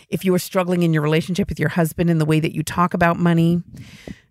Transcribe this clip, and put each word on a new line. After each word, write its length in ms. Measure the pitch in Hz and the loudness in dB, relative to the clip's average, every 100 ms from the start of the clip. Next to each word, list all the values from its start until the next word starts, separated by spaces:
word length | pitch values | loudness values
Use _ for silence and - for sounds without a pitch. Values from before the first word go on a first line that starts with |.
| - | -10
if 140 | 185 | -4
you 100 | 185 180 | 0 0
are 40 | |
struggling 440 | - 190 180 180 | 0 -4 0 0
in 100 | 170 | 2
your 80 | 156 | 2
relationship 480 | 151 156 165 180 202 | 2 0 -2 -4 -4
with 100 | 170 | -2
your 100 | 151 | -2
husband 400 | - 160 - 170 | 0 -2 0 0
in 80 | 165 | 2
the 80 | 151 | 2
way 140 | 156 | 2
that 140 | 156 | 0
you 100 | 156 | -4
talk 300 | 156 - 175 | -6 0 0
about 240 | 180 170 170 | 2 0 2
money. 440 | 175 165 165 175 - - - - - - _ | 2 4 4 0 -4 -16 -20 -20 -18 -20 _